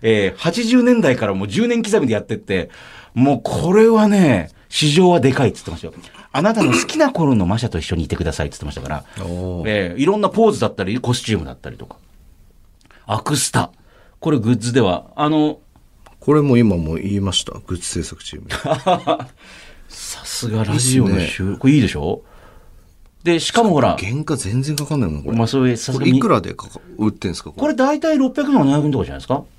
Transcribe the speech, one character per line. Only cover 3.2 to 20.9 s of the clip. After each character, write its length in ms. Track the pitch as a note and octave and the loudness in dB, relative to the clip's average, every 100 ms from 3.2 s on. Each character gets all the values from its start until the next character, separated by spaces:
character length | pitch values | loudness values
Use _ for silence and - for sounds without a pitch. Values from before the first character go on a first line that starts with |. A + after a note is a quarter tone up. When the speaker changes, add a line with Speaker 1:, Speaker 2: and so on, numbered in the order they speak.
| C3+ C#3 | 2 2
Speaker 1:
う 40 | |
こ 300 | - - D#3 | -2 -4 2
れ 160 | G3 A3+ | 6 6
は 180 | A3+ G#3+ | 6 4
ね、 420 | G#3 E3+ G#2 D#2 - _ | 4 4 2 -2 -14 _
市 220 | - D3+ | -2 2
場 180 | D3 F#3 | 4 6
は 100 | F3 | 6
で 140 | C3+ | 4
か 120 | A#2+ - | 2 0
い 40 | |
っ 20 | |
て 60 | - | -2
言 60 | |
っ 20 | - | -12
て 60 | |
ま 60 | E2 | -12
し 40 | |
た 60 | D#2+ | -14
よ。 60 | - - - - | -18 -20 -20 -8
「あ 100 | C3+ | -2
な 120 | F#3 | 0
た 100 | A3+ | 2
の 80 | D3+ | 2
好 140 | A#2 - | 0 -2
き 120 | D#4 | 0
な 140 | D4 | 0
頃 240 | B3+ D3+ A#2 | 2 2 2
の 100 | F2+ | 2
マ 140 | A2 | 0
シ 60 | A#2 | -2
ャ 40 | |
と 80 | E2+ | -6
一 80 | - | -4
緒 100 | E2 | -4
に 100 | D2+ | -4
い 20 | |
て 80 | - | -4
く 80 | |
だ 80 | D#2 | -4
さ 120 | D2+ | -4
い」 40 | D2 | -6
っ 20 | |
て 40 | |
言 40 | - | -6
っ 20 | |
て 60 | D2+ | -10
ま 60 | |
し 40 | C#2+ | -10
た 60 | |
か 80 | C2 | -8
ら、 140 | D2+ - - F#2 | -10 -10 -14 -10
Speaker 2:
お 360 | F2 F#2 F2+ | -8 -6 -6
ー。 20 | F#2+ | -4
Speaker 1:
え 280 | G#2+ F2+ F2+ | -2 -4 -2
ー、 40 | |
い 40 | D3 | 0
ろ 100 | G#3 | 2
ん 60 | |
な 80 | G3 | 0
ポ 180 | - A3+ | 2 2
ー 40 | |
ズ 100 | - | 2
だ 80 | A2 | -2
っ 60 | - | -2
た 100 | F#2+ | -4
り、 120 | A#2+ | -4
コ 140 | A#2+ | -2
ス 80 | A#2+ | -4
チ 120 | - | -2
ュ 20 | G#2 | -4
ー 40 | |
ム 60 | D2+ | -4
だ 60 | |
っ 60 | B1+ | -14
た 120 | C2+ | -16
り 60 | A#1 | -16
と 80 | - | -18
か。 120 | - _ - - _ - _ _ _ _ - - | -20 _ -20 -20 _ -20 _ _ _ _ -20 -6
ア 140 | G#2+ | -6
ク 160 | - D3 | -2 -4
ス 160 | - | -2
タ。 200 | - - _ _ _ _ _ | -2 -4 _ _ _ _ _
こ 100 | D#3+ | -2
れ 80 | D3 | 0
グ 120 | G#2+ | 2
ッ 60 | A#2+ | 0
ズ 140 | A#2 | 0
で 80 | B2+ | 2
は、 280 | G#2 F2 - - | 2 0 -6 -4
あ 120 | D3 | 0
の、 300 | D#3 D3+ - _ _ _ _ - _ | 2 0 -2 _ _ _ _ -20 _
Speaker 2:
こ 140 | - D3+ | 2 2
れ 60 | |
も 140 | D3 A#2+ | 4 4
今 220 | A#2 F2+ | 4 2
も 160 | D#2 | -2
う 80 | E2 | -4
言 140 | G2 G2+ | -4 -2
い 40 | |
ま 140 | G2 | -2
し 100 | F2+ | -2
た。 80 | - - - | -6 -14 -10
グ 80 | F2 | -8
ッ 0 | |
ズ 80 | |
制 200 | - F2+ | -6 -6
作 200 | D#2+ - | -8 -10
チ 140 | - - | -16 -16
ー 40 | |
ム。 60 | A2 | -12
Speaker 1:
<laughs> 800 | - C#3+ B2+ F#3+ F3 - - - _ - - - - - | -8 -4 -2 0 0 0 -4 -4 _ -20 -20 -20 -20 -20
さ 360 | - - - - | -16 -14 -14 -12
す 240 | - A#2+ | -8 -4
が 140 | A2 | -4
ラ 140 | G#2+ G#2+ | -2 0
ジ 240 | B2 | 2